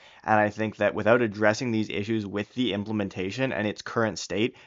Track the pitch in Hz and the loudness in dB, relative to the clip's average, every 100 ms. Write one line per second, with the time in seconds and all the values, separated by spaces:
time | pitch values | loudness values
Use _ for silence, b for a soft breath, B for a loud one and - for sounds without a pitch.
0 | B B - 107 107 107 110 - 104 101 | B B 2 4 4 0 -4 0 0 2
1 | 104 123 117 101 107 107 127 110 107 80 | 4 4 4 2 2 2 0 0 0 -4
2 | 104 110 101 101 104 127 123 101 101 107 | -2 -2 -2 -4 -4 -2 0 0 -2 -2
3 | 98 95 92 110 131 87 104 - - 120 | -2 -4 -6 -2 -2 -2 -4 -4 -4 -2
4 | 110 85 - 90 113 B | 0 -2 -6 -2 -2 B